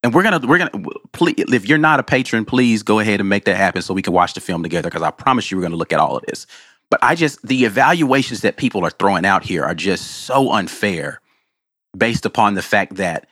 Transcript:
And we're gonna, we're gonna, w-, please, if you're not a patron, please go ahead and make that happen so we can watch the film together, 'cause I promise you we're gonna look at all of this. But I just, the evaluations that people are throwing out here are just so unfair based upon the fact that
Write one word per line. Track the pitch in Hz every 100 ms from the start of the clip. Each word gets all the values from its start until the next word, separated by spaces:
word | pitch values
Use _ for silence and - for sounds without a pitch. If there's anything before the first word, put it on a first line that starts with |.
And | 123
we're | 127
gonna, | 208 175
we're | 123 175
gonna, | 180
w-, | - - - -
please, | - 170 -
if | - 123 101
you're | 151
not | 156 147
a |
patron, | - 135 123 113 104
please | 123 123 110
go | 101 107
ahead | 107 101
and | 98
make | 101 104
that | 95
happen | 95 90
so | 85
we | 95
can | 95
watch | 90 87
the | -
film | - 85
together, | 82 85 82
'cause | 82
I | 80
promise | - - 127 -
you | 95
we're |
gonna | 87 82
look | 80
at | 80
all | 76 65
of | -
this. | - - - - _ _
But | -
I | 117 165
just, | 156 - 107
the | 131 120
evaluations | 98 135 175 143 135 135 113
that | 104 -
people | 131 104 85
are |
throwing | - 98 95 95
out | 95
here | - 90 69
are | 82
just | 90 87 - - -
so | 131 135
unfair | 104 87 - 104 87 73 - _ _ _ _ _ _ _ 95
based | 113 113 107
upon | - 104 98
the |
fact | - 104 95 95
that | 92 80 _